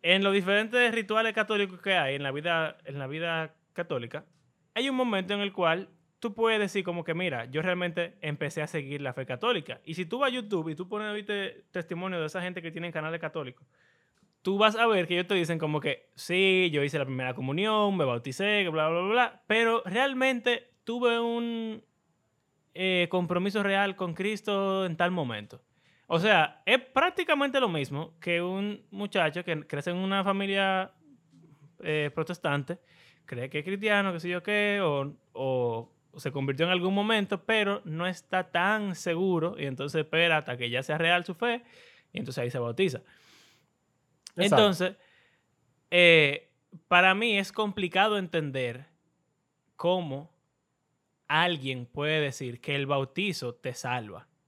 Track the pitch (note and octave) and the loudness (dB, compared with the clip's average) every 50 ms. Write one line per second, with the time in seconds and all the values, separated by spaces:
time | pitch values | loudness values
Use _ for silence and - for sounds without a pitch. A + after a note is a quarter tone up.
0 | - E3 F3+ F#3+ G3 G3 G3 G3+ F3+ F#3 G3+ G#3 A3 A3+ A3+ B3 B3 A#3+ A3+ A#3 | 6 6 4 6 6 4 2 2 2 2 2 2 2 0 2 2 2 2 2 0
1 | A3 G3 G#3+ A3 A3+ A3+ G#3+ A3 G#3+ G#3 A3 G#3 G3+ F#3+ F#3 F3 - G3 F#3+ F3+ | -2 0 0 0 0 0 0 -2 -2 0 0 0 0 -2 -4 -8 -2 0 2 2
2 | D3+ C3+ C3+ C#3 C#3+ C#3 C3+ D3 D3+ F3 E3+ E3 D#3+ D3+ - _ _ - C#3 C#3+ | 2 0 -2 -2 -4 -4 -4 -4 -2 -2 0 0 -2 -2 -6 _ _ -12 -10 -8
3 | C#3 C3 C#3+ D#3+ E3 E3+ E3 D#3+ D#3+ D3+ _ _ _ _ _ - F3 - E3+ B2+ | -8 -8 -8 -6 -4 -4 -4 -4 -4 -6 _ _ _ _ _ -10 -6 -4 -4 -6
4 | A#2 A2+ - D3+ - _ _ _ _ _ _ _ _ _ _ A3 B3+ C#4 C4+ B3+ | -6 -6 -10 -12 -14 _ _ _ _ _ _ _ _ _ _ -4 -2 -2 0 0
5 | B3+ A#3+ G#3+ F#3+ F#3 F3+ G3+ G3+ G3+ G3+ G3 - F3+ E3 D#3+ F3 G3 - _ _ | 0 0 0 -2 -2 -2 -4 -2 -4 -4 -2 0 0 0 0 0 -4 -10 _ _
6 | _ _ _ _ - A#3 G3+ - A3+ A3+ A3 G#3+ G#3 F#3+ - G3+ F#3 F3+ E3+ F3 | _ _ _ _ -10 -8 -4 0 2 2 2 2 0 0 -2 -4 -4 -4 -6 -6
7 | E3 - E3 E3 F#3 F3+ C#3+ A#2+ A2+ B2 C3 D3+ D#3+ F#3 F3+ F3+ F3+ F3 E3 F3 | -4 -4 -4 -2 -2 -2 -4 -4 -8 -6 -4 -4 -2 0 -2 0 -2 -4 -2 -4
8 | E3+ E3+ - _ - D3+ D3 D3 D#3 C#3+ C#3+ D#3+ D3+ D#3 - E3 C#3 C3+ C#3+ C#3+ | -6 -6 -6 _ -8 -6 -6 -4 -4 -6 -4 -4 -6 -4 -6 -8 -8 -6 -8 -6
9 | C#3 C3+ B2 - C3 - B2+ B2 - A#3 B3 F#3+ D3 - C3 - _ - E3 E3+ | -6 -6 -6 -8 -8 -8 -8 -4 -2 -2 -2 -2 -4 -8 -14 -14 _ -12 -8 -8
10 | F#3 E3 A3+ B3 C#4+ C4+ A#3+ B3+ A#3+ G#3 G#3 F3+ D#3+ E3 D#3 D3 F#3 F3+ G3+ G#3 | -6 -6 -4 -2 -2 0 -2 -2 -6 -4 -4 -4 -2 -4 -6 -8 -8 -8 -8 -8
11 | G#3+ G#3+ G#3 G#3+ G#3 G#3 G#3 G3+ G3 F#3 - - - _ _ F#3 E3 E3 F3+ E3+ | -6 -6 -6 -8 -6 -6 -6 -4 -4 -6 -10 -14 -20 _ _ -8 -6 -6 -8 -6
12 | F3+ F#3+ F#3 F3 D#3 D#3 - F#3+ F3 F3+ F3+ F3+ E3 E3 D#3+ E3+ E3 F3 D#3+ E3 | -6 -4 -4 -4 -4 -4 -4 -6 -6 -6 -8 -8 -10 -10 -8 -8 -8 -6 -6 -6
13 | D3+ D#3 E3 E3 E3 D#3 - E3+ D3 B2+ - _ - _ _ _ _ _ _ _ | -6 -4 -6 -6 -6 -6 -6 -6 -8 -8 -10 _ -20 _ _ _ _ _ _ _
14 | _ _ _ _ _ _ _ _ _ F#3 F#3+ G3 G#3+ G#3+ G#3 A3+ A#3 A#3 A3 F#3+ | _ _ _ _ _ _ _ _ _ -2 2 6 6 6 6 6 4 4 4 4
15 | F3 D#3+ F3 F3 F3+ F3+ G#3 F#3 E3+ D#3 E3+ D#3+ D#3+ D3+ D3+ D3+ C#3+ D3+ C#3 - | 2 2 0 0 0 2 2 0 2 0 0 -2 -2 -2 -2 -2 -2 -2 -4 -4
16 | - _ _ - - - F3 F3+ F#3+ F#3+ F#3+ F#3 F#3 F3 D3+ D3 C#3+ C#3+ C3 D3+ | -8 _ _ -18 -6 -2 2 4 4 6 6 4 4 2 2 0 0 0 0 -2
17 | C#3 C3 C3+ B2+ C3 B2+ B2+ - C3 C3 C#3 D#3+ G3 A3 A3 G#3+ G#3 G3+ G3 F#3 | -4 -2 -4 -6 -4 -6 -6 -6 -4 -4 -2 -2 0 0 2 2 2 2 2 2
18 | D#3 C3 A#2+ A#2 A#2 C#3 B2+ - F#3+ G#3 G#3 G#3 G3 F3 D#3 D#3+ D3+ D#3 E3 E3+ | 2 0 0 -2 -4 -8 -6 -2 0 0 2 2 2 0 2 2 2 2 2 0
19 | F3+ G3 G#3+ B3 B3 A3+ - - _ _ G#3 A3+ A#3 A3+ A3+ A#3 - F#3+ G3 A#3 | 0 2 2 2 2 2 -2 -10 _ _ 2 2 4 4 2 0 -2 -2 0 0
20 | C4 C#4 C4+ B3+ C4 C4 C4 A#3+ G#3 B3 A#3+ A3+ - _ _ _ _ - A#3 B3 | 0 0 0 0 0 0 0 0 0 0 -2 -2 -4 _ _ _ _ -6 -4 0
21 | A#3+ A#3+ A#3 A#3 A#3 A#3 A#3 A#3 A#3 A#3 A#3 A3+ A3+ A3 A3 A3 - _ _ _ | 2 2 2 2 0 -2 -2 -2 -4 -4 -4 -6 -6 -8 -8 -10 -14 _ _ _
22 | _ _ _ _ _ _ _ _ _ _ _ _ _ _ _ D#3+ F#3 F#3 F#3 F3+ | _ _ _ _ _ _ _ _ _ _ _ _ _ _ _ -4 -2 0 2 2
23 | F3 E3+ F#3 F#3 F3+ D#3+ F3+ F3 F#3 G3+ F#3+ G#3+ G3+ G3+ G3 G3 G3+ G3 F#3+ - | 2 2 2 0 0 2 0 0 0 0 0 0 0 2 2 2 2 0 0 -4
24 | F#3+ F3 E3 E3 F#3 G#3 G#3+ G3+ - - G3+ G3 G3 G3 F#3+ F#3+ F#3+ F#3 E3 E3 | -6 -6 -4 -4 -4 -4 -4 -4 -4 -2 0 0 0 0 0 0 0 -2 0 0
25 | F3 F3 F#3 F3+ D3+ B2 A#2 G#2 G#2+ G#2 - A#2+ _ _ _ _ _ _ _ _ | 0 0 2 0 -2 -2 -4 -6 -8 -12 -18 -20 _ _ _ _ _ _ _ _
26 | _ _ D#3+ E3 E3+ A3 G#3 F3 D#3 D3 - - _ - A3+ C4 B3 - _ C4+ | _ _ 0 2 4 6 6 6 4 2 0 -6 _ 2 2 2 2 0 _ 2
27 | D4+ F4+ F4+ - F4+ - D#4 C#4+ C#4 C#4+ B3 C#4 C4 B3 E3+ D#3 C#3 C3 C#3+ C#3 | 2 2 2 -2 0 0 2 2 2 2 2 2 2 2 0 0 -2 -4 -4 -8
28 | D#3+ D#3+ - _ - F3 F3 E3+ F3 F3+ F#3 F#3+ G3+ G#3 G#3 - - _ - G3 | -8 -10 -12 _ -4 -2 0 0 0 -2 -2 -2 -4 -4 -6 -8 -12 _ -10 -8
29 | G#3 G3+ - G3+ E3+ D#3 D3+ F3 F3 - E3 D#3 D3+ _ - C#3+ C#3+ F3+ F3 F3+ | -8 -2 0 2 2 2 2 -2 -4 -4 -4 -4 -4 _ -6 -6 -4 -4 -4 -2
30 | F#3+ F#3+ G3 G3 F#3+ G3+ G3 F#3+ G3 G3 G3 G3 G3 F#3+ F#3+ F#3+ F#3+ F#3+ _ _ | -2 0 0 0 2 0 0 0 0 -2 0 0 2 2 2 0 -2 -4 _ _
31 | _ _ C#4 _ _ _ _ - - - - _ - - _ _ - E3 D#3 D3+ | _ _ -20 _ _ _ _ -20 -20 -20 -20 _ -20 -20 _ _ -4 -2 0 0
32 | D3 D3 C#3+ - D#3+ D#3+ F3+ E3 _ D#3+ C#3+ C#3+ C#3 - E3+ F3 _ _ _ _ | 0 -2 -2 -4 -4 -4 -6 -4 _ 0 0 0 -2 -4 -8 -10 _ _ _ _
33 | - - _ _ _ - - A#2+ B2 C3+ - D3 D3 F3+ G3 G3+ G3+ G#3+ G#3 G3+ | -20 -20 _ _ _ -12 -10 -8 -8 -6 -6 -6 -6 -4 -6 -4 0 2 2 2
34 | G3 G3 F3+ E3+ D#3 F3 F3 F3+ F3 - G#3 G#3 G#3 G#3 G3+ G3+ G3 E3 D3 C#3 | 2 0 -2 -4 -4 -4 -4 -4 -2 0 0 2 2 2 2 2 2 2 2 0
35 | C#3 C#3+ D3 - _ _ _ - C3 C3+ C3 B2+ B2 A#2+ A2+ A2+ A#2 - _ _ | -2 -4 -6 -12 _ _ _ -4 -2 0 0 2 0 0 -2 -2 -6 -10 _ _
36 | _ _ _ - - D3+ B2 C#3+ C3+ C3+ C3+ C3 D#3+ E3+ F#3 F3+ F3 F#3 F#3+ G3+ | _ _ _ -8 -8 -6 -4 -4 -2 -2 0 0 0 0 2 0 2 2 2 2
37 | G3+ G#3+ A3+ G#3+ G3+ G3 G#3 F#3+ - - A3 A3 G#3 G3 G3+ G3+ - - D#3 D#3+ | 2 2 2 2 2 0 -4 -6 -2 0 2 2 2 2 0 -2 -4 -8 -6 -4
38 | F3 F#3 F3+ F3 - _ - F#3 F#3 F3+ _ F3 F3 G3 G#3+ G#3+ G#3 G3+ F3+ - | -4 -4 -4 -6 -8 _ -2 -2 -2 0 _ 2 2 2 2 0 0 -4 -6 -4
39 | - F3+ E3+ E3 F#3 F#3+ F#3 E3 D#3 E3+ G#3 - D3 C#3 C3 B2 C#3 D3 D#3 D#3+ | -2 -2 -2 0 2 2 2 2 0 0 -4 -4 -6 -6 -4 -6 -6 -2 -2 -2
40 | D3+ D#3 - D#3+ E3+ E3+ D#3+ D#3 D3 - B2+ B2 B2 A#2+ A#2 B2 C3+ - D3+ D#3 | -2 0 2 2 4 4 4 2 0 -2 -6 -4 -4 -2 -2 -4 -2 -2 -2 0
41 | E3 E3 F3 F3 F3 - F#3 - - A#3+ A#3 A#3+ A#3+ _ - - - - - _ | 2 4 2 2 2 -2 -8 -4 -2 -2 -2 -4 -6 _ -20 -20 -20 -20 -20 _
42 | _ _ _ - A#2+ B2 C3 - B2 B2 B2 C3+ A#2+ A#2+ A#2 - F#3+ F#3 B2+ A2 | _ _ _ -10 -8 -8 -6 -4 -4 -4 -2 -4 -4 -4 0 2 0 0 0 -4
43 | - _ - _ _ - - - _ _ _ _ _ _ _ _ _ _ _ _ | -10 _ -20 _ _ -20 -20 -20 _ _ _ _ _ _ _ _ _ _ _ _
44 | _ _ _ _ _ - _ - F3+ G3+ F#3 - G#3+ G#3 F#3 E3 F3+ F#3 G3+ _ | _ _ _ _ _ -18 _ 0 2 4 6 6 6 6 4 2 -2 -4 -4 _
45 | _ _ _ _ _ _ _ _ _ _ _ _ _ _ _ _ _ _ - F3 | _ _ _ _ _ _ _ _ _ _ _ _ _ _ _ _ _ _ 4 8
46 | F3+ F3 E3 D#3+ D3+ C#3 C#3+ - - _ _ _ _ _ - E3+ _ _ F3+ F3 | 10 10 10 10 8 6 2 -2 -8 _ _ _ _ _ -20 -20 _ _ 6 6
47 | F3+ F#3+ F#3+ G3+ A3+ A#3+ G#3+ G3 G3 F#3+ - - A3 G#3 F#3+ - F#3+ F3 - F#3 | 8 8 6 4 2 0 2 0 0 -2 -2 -2 -2 -2 -2 -2 -4 0 2 2
48 | G3 A3 G#3+ G#3 F#3+ E3+ - E3+ D#3 C#3+ C3 C3 B2+ A#2+ A#2 B2+ C#3 _ _ _ | 2 4 2 0 -2 -2 -2 -2 -2 -2 -4 -4 -4 -4 -6 -10 -14 _ _ _
49 | _ _ _ _ _ _ _ _ _ _ _ _ _ _ _ _ - E3+ F3+ F#3 | _ _ _ _ _ _ _ _ _ _ _ _ _ _ _ _ 0 0 0 0
50 | F3 D3+ C3 C#3 D3 E3 _ _ _ _ _ _ _ _ _ _ _ _ _ _ | -2 -4 -8 -10 -10 -14 _ _ _ _ _ _ _ _ _ _ _ _ _ _
51 | _ _ _ _ _ _ C#3+ D#3 E3+ F3+ F3 D#3 C3 C3+ C3 B2+ B2 A#2+ _ D3 | _ _ _ _ _ _ 2 2 2 2 0 -2 -4 -6 -6 -6 -8 -10 _ -6
52 | D3 D3+ D#3 D#3 D3+ C#3 B2+ - C3+ B2 A#2+ A#2+ - - C#3+ C#3 C#3 C3+ C#3+ C#3 | -2 0 0 0 0 -2 -4 -6 -10 -10 -10 -10 -6 -4 -4 -2 -2 0 0 -2
53 | C3+ C3 _ - G3 G#3 F3 - - B2 A#2 _ _ C3+ A#2+ - - B2+ B2 B2 | -2 -2 _ -4 -2 -2 -4 -4 -6 -8 -10 _ _ -10 -10 -6 -6 -4 -4 -4
54 | A2+ G#2+ F#2 D#2+ - _ _ _ _ | -6 -8 -14 -16 -18 _ _ _ _